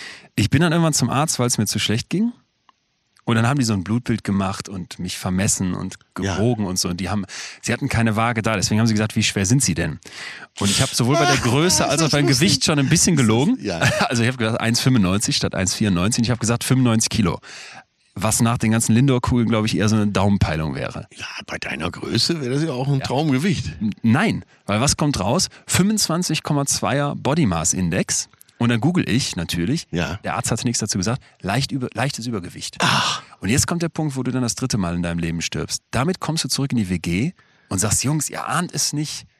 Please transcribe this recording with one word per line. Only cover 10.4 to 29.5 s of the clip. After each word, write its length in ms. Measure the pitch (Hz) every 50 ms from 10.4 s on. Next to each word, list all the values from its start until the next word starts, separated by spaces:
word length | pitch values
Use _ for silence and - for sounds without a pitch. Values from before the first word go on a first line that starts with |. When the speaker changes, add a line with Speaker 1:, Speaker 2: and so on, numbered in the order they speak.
| - - _ -
Speaker 1:
Und 100 | 202 202
ich 120 | 202 -
habe 120 | - - -
sowohl 220 | - 123 113 143
bei 80 | - 117
der 120 | - 139 131
Speaker 2:
Ach, 40 |
Speaker 1:
Größe 400 | - 123 117 143 160 185 180 - 165
Speaker 2:
ist 40 | -
Speaker 1:
als 120 | 143 147
auch 20 | 165
Speaker 2:
das 60 | 147
Speaker 1:
beim 140 | - 143 147
Speaker 2:
lustig. 220 | 139 139 120 160 202
Speaker 1:
Gewicht 160 | - - -
schon 120 | - 160 143
ein 100 | 135 123
bisschen 260 | 147 - - - 175
gelogen. 420 | 139 127 107 110 117 139 190 254 -
Speaker 2:
Ja. 180 | - 101 87 82
Speaker 1:
<laughs> 280 | - - - - 202 -
Also 120 | 131 117
ich 60 | 113 117
habe 80 | 123 120
gesagt, 220 | 110 110 117 -
eins 200 | - 113 117 120
fünfundneunzig 560 | - 135 131 117 95 90 95 101 - - 143
statt 180 | - - 95 -
eins 200 | - 92 87 -
vierundneunzig. 500 | - 107 104 92 87 90 110 120 - 120
Ich 60 | 104
habe 80 | 123 110
gesagt, 260 | - 107 120 117 -
fünfundneunzig 440 | - 131 131 127 120 113 110 - -
Kilo. 320 | - - 104 85 - - - - - - - - - - - _ _ _ _ _ -
Was 240 | - 98 110 107 -
nach 160 | 117 117 120 -
den 120 | - 110
ganzen 220 | 110 113 113 -
Lindor-Kugeln, 560 | 110 113 139 139 131 123 - - 127 123 117 101
glaube 180 | 117 110 107
ich, 100 | 110 -
eher 120 | 76 101 107
so 80 | 110
eine 100 | 110 104
Daumenpeilung 720 | 104 98 95 95 101 101 95 - - 80 80 80 76 65
wäre. 320 | 69 64 50 - - - - -
Speaker 2:
Ja, 100 | - - - - - -
bei 120 | - - -
deiner 320 | - - - 71 82 87
Größe 500 | - - - - 85 110 - - 175 160
wäre 120 | 139 120 127
das 80 | 143
ja 80 | 160 160
auch 140 | 131 120 135
ein 140 | 139 143 131
Speaker 1:
Ja. 60 | -
Speaker 2:
Traumgewicht. 680 | - 127 135 160 156 131 131 151 208 165 - - - - -
Speaker 1:
N-, 100 | 101 110 - -
nein, 420 | - 113 113 147 208 202 104 87 87 - _ _ _
weil 140 | - 101 107
was 140 | 127 147 - -
kommt 200 | 160 147 135 -
raus? 300 | 92 101 127 175 - - - - -
Fünfundzwanzig 760 | - - - 180 202 220 202 - - 160 175 180 - 156 147
Komma 240 | - - 156 143 139
zweier 500 | - - - - 92 120 143 143 143 135
Body 300 | - - 123 143 - 147
Mass 260 | 104 87 82 78 -
Index. 560 | - 92 92 85 82 - - - - - - - _ - _ _ _
Und 120 | - 120 120
dann 120 | 123 113
google 260 | 110 156 180 180 - -
ich 240 | 92 127 - - -
natürlich. 540 | 90 82 -